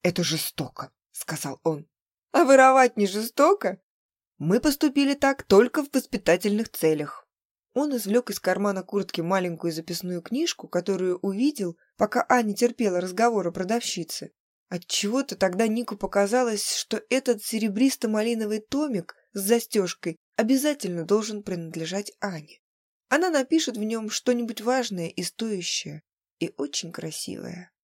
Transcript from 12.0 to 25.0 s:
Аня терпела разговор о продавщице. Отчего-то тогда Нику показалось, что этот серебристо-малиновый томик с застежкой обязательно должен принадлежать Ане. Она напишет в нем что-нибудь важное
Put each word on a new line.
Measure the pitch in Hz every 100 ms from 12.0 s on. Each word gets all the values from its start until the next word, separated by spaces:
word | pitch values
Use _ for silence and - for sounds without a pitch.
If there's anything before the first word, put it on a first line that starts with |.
| - 247 -
Аня | 247 220
терпела | 202 240 - 214 180
разговор | 180 180 233 220 175
о |
продавщице. | 165 185 233 - - 165 - - _ _ _ _
Отчего-то | 175 - - 208 254 277
тогда | 190 190 185 226
Нику | 220 233 208
показалось, | 185 202 202 247 240 208 - -
что | - 220 -
этот | 262 262 220
серебристо-малиновый | - 220 220 202 262 - 226 214 226 233 208 214
томик | 214 277 302 208 170 _ _
с | 202
застежкой | 196 233 - 214 180 - 170 165 _ -
обязательно | 220 269 294 294 185 175
должен | 165 208 214 208
принадлежать | 202 175 165 160 160 190 202 _
Ане. | 202 165 151 - _ _ _ _ _
Она | 285 359
напишет | 302 262 320 294 220
в |
нем | 214 226 214
что-нибудь | - - 240 233 220
важное | 220 262 233 185